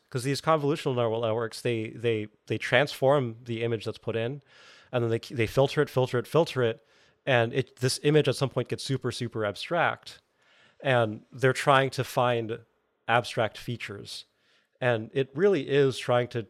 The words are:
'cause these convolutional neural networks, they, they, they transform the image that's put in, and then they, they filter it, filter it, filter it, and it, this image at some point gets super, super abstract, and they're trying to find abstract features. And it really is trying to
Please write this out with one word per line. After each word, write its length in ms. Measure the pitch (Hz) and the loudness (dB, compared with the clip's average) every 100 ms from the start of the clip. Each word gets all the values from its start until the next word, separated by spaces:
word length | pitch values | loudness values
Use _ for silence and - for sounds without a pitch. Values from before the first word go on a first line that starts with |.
| _ | _
'cause 160 | 131 | -6
these 160 | 123 135 | -4 -2
convolutional 560 | - 160 143 151 147 123 | 0 0 2 -2 -2 0
neural 240 | 117 113 | 0 0
networks, 400 | 117 110 113 - | -2 -2 -4 -4
they, 300 | 123 117 110 | -4 -2 -4
they, 380 | 120 117 110 107 _ - | -4 -2 -2 -4 _ -6
they 100 | 110 | -6
transform 800 | - 123 147 - 131 143 123 113 | 2 2 2 2 4 4 2 -6
the 180 | 123 113 | -8 -4
image 220 | 117 113 | -2 -4
that's 140 | 110 - | -6 -8
put 180 | - 113 | -6 -4
in, 240 | 117 143 - - - - - | -4 -8 -16 -20 -20 -20 -6
and 140 | 127 | -2
then 60 | 117 | 0
they, 80 | 113 | -2
they 280 | - 131 107 | -2 -2 0
filter 360 | - 135 - | 2 2 2
it, 80 | 143 | 0
filter 280 | - 127 123 | 0 0 0
it, 80 | 117 | 0
filter 360 | 156 165 131 | 2 2 0
it, 200 | 117 113 _ _ _ _ - | -2 -2 _ _ _ _ 2
and 260 | 123 117 | 2 2
it, 240 | 127 - - | 0 -4 -2
this 200 | 127 - | -2 0
image 240 | 147 151 147 | 2 4 4
at 100 | - | 0
some 120 | 135 | -2
point 220 | - 120 | -2 -4
gets 120 | - | -6
super, 300 | - 135 123 | -4 -4 -4
super 320 | - 120 117 | -6 -6 -4
abstract, 760 | 107 101 - 170 127 117 - - _ _ _ _ _ _ | -4 -4 -4 0 0 -2 -10 -20 _ _ _ _ _ _
and 440 | 143 123 110 107 - | 0 2 2 -2 -12
they're 220 | 127 131 | 0 0
trying 380 | 127 - 135 135 | 2 4 4 4
to 120 | - | -2
find 580 | 123 - 123 120 110 113 - _ _ _ - | -4 0 0 0 -2 -8 -12 _ _ _ 0
abstract 520 | 117 117 - 110 - | 0 2 -2 -2 -4
features. 680 | - 117 - 101 107 - - _ _ _ _ - | -10 -10 -10 -12 -14 -16 -18 _ _ _ _ -4
And 300 | 123 113 117 | 0 0 -2
it 160 | 135 135 | -4 -4
really 340 | 143 202 180 135 | 2 2 2 2
is 300 | 139 135 123 | 4 4 2
trying 300 | - 123 120 | 0 0 0
to 180 | 120 | -4